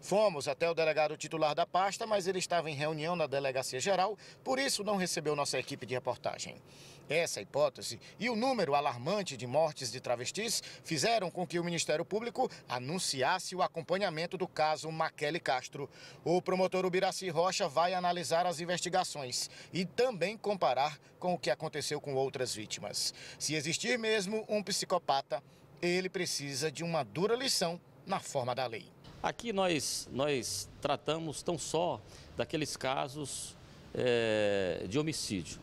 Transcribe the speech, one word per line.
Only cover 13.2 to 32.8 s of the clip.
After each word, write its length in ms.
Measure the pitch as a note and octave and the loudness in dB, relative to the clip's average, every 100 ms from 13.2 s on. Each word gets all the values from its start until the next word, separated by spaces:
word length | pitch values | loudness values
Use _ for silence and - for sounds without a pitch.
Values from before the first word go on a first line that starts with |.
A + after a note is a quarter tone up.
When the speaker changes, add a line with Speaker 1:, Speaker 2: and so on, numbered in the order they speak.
| B2+ F#3 - F#3 | 4 2 0 -2
Speaker 1:
o 60 | |
acompanhamento 760 | E3+ - D3+ F3+ G3 D#3 E3+ F3+ | -2 -2 -2 0 2 0 -4 -4
do 80 | F3+ | -4
caso 440 | - D3+ D3+ D#3 | 2 2 2 -4
Maquele 500 | D#3+ D#3+ - D3 E3 | -2 -2 0 -2 -2
Castro. 500 | - C3 - C#3 C#3+ - - - | 0 0 -2 -10 -10 -12 -20 -8
O 160 | - E3 | 2 2
promotor 460 | D#3 F#3 F#3 F#3 F#3 | 2 2 2 2 2
Ubiraci 420 | F3+ F#3 - F#3 | 2 2 0 -2
Rocha 400 | D#3 F3 F3 F#3 | 2 2 4 2
vai 240 | C3+ F3 | 4 4
analisar 540 | F#3 F3+ F3 C#3+ E3 F3+ | 4 2 0 2 4 4
as 140 | D#3 | 0
investigações 880 | E3+ F3 F3 F3+ F3 D#3+ C3 A#2+ - - - | -2 -2 2 2 0 -2 -4 -4 -6 -8 -6
e 120 | D3+ | -4
também 540 | F#3 - B3+ G#3 F3 A3 | -4 2 2 2 -2 -2
comparar 600 | G3+ G3+ E3 B2 D3 D3+ - - | -2 2 4 4 2 -2 -18 -6
com 160 | F3+ | -2
o 40 | F3 | 0
que 120 | - | 0
aconteceu 500 | D3+ D#3 D3+ C3 D3 | 0 -2 -4 -4 -4
com 140 | C#3+ | -2
outras 400 | C3+ C3+ B2+ B2+ | 0 0 0 -2
vítimas. 580 | G#2+ G#2 - G2+ G2+ - - - - | -2 -6 -8 -6 -4 -4 -6 -14 -6
Se 160 | - | -2
existir 440 | D#3 C#3+ D#3+ A3+ B3 | -2 0 -2 0 0
mesmo 460 | A3 A3 F#3 A3 G#3+ | 2 0 0 -4 -2
um 140 | G#3 | -2
psicopata, 800 | G3+ G3 - F3+ - C#3 - D3 - - - - | -2 -4 0 0 2 0 0 -6 -6 -20 -20 -4
ele 260 | F3 F3+ F#3 | 0 2 0
precisa 600 | F3+ F3 - C#3+ C#3 D#3 | -2 -2 -2 -4 -2 -2
de 140 | C#3 | -2
uma 200 | E3+ E3 | -2 -2
dura 300 | A#2+ G2+ G3+ | -2 0 2
lição 460 | A#3+ C4 - F3 F3 - - - | 2 2 0 0 -2 -12 -20 -4
na 140 | F#3+ | -4
forma 340 | - C#3+ B2 | -2 -2 0
da 120 | A#2+ B2+ | 0 -2
lei. 200 | A2+ - - - - | -4 -12 -20 -20 -4
Speaker 2:
Aqui 300 | E3+ D#3 A#3 | -4 -2 -2
nós, 560 | G3 F#3 D#3+ - - - | 2 2 2 0 -4 -6
nós 560 | A#2+ D3 C#3 G2+ - - - | 0 2 2 -2 -6 -8 -6
tratamos 640 | C#3+ C#3 - D#3 E3 C3+ | -2 0 0 -2 -2 -6
tão 160 | - E3+ | -4 -4
só 420 | - D#3 F3 B2 - - - - | 0 0 0 -2 -8 -20 -16 -4
daqueles 400 | A#2 D#3+ D3 | -2 0 -2
casos, 800 | - | -2